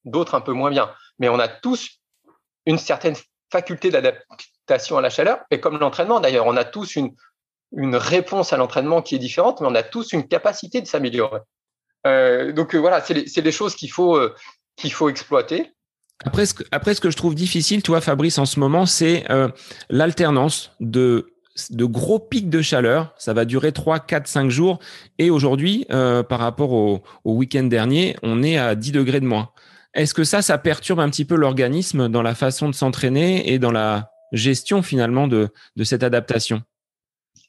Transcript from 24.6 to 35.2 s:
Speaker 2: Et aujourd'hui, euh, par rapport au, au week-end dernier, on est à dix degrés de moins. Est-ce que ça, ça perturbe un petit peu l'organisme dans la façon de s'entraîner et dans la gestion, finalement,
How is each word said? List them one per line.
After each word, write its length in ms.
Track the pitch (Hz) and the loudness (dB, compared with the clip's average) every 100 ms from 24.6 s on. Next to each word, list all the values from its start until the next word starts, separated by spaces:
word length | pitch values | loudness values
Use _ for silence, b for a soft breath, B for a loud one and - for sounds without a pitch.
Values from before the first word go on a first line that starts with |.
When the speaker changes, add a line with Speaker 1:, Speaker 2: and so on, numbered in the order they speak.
| 180 175 B B B - | 2 0 B B B 0
Speaker 2:
Et 120 | 170 | 2
aujourd'hui, 540 | 156 139 135 165 214 - | 4 2 2 0 -2 -2
euh, 320 | 131 127 123 | 0 2 2
par 160 | 120 123 | 0 -2
rapport 340 | 117 117 143 | -2 -2 0
au, 300 | 120 104 98 B B | 2 2 0 B B
au 100 | 110 | -2
week-end 300 | 113 127 139 | 0 0 0
dernier, 520 | 127 117 113 147 185 - | 2 2 2 2 0 -2
on 200 | 113 113 | -2 0
est 140 | 147 160 | 0 2
à 180 | 123 | 0
dix 180 | 107 120 | -2 -2
degrés 280 | 143 131 139 | 0 0 0
de 60 | 131 | 0
moins. 240 | 107 113 b b b b | -2 -4 b b b b
Est-ce 200 | - 147 | -2 -2
que 100 | - | 0
ça, 180 | 156 208 | 0 0
ça 160 | 196 147 | 0 0
perturbe 420 | 165 147 - 170 | 0 -2 -2 0
un 100 | 147 | 0
petit 140 | 139 | -2
peu 100 | 139 | 0
l'organisme 760 | 170 139 131 123 151 185 147 120 | 2 2 2 0 0 -2 0 0
dans 140 | 117 | 0
la 120 | 113 | 0
façon 340 | 117 135 131 151 | 0 -2 -2 -4
de 60 | |
s'entraîner 760 | 135 135 127 131 135 170 190 - | -2 -2 0 0 2 2 0 0
et 60 | 131 | 0
dans 140 | 123 | 2
la 400 | 117 107 104 107 _ _ | 2 0 -2 -4 _ _
gestion, 500 | 113 123 131 - 202 | -2 0 0 0 0
finalement, 460 | 180 135 117 123 | 0 0 2 2